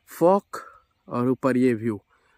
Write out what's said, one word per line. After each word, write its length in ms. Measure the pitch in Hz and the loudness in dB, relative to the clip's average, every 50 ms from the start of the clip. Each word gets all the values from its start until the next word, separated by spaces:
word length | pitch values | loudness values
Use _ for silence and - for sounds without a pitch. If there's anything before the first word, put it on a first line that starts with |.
| _ - - - | _ -14 -2 2
फॉग 420 | 165 175 196 202 - _ - - - - - _ _ _ _ _ _ | 4 4 4 2 0 _ -14 -16 -16 -18 -20 _ _ _ _ _ _
और 220 | - - 120 120 131 | -10 -6 -4 -2 -2
ऊपर 280 | 127 - - 131 123 | -2 -2 -2 0 0
ये 160 | 123 127 127 117 | 2 2 2 0
व्यू, 280 | 107 113 117 104 98 _ _ _ _ _ _ _ | -2 -4 -6 -6 -8 _ _ _ _ _ _ _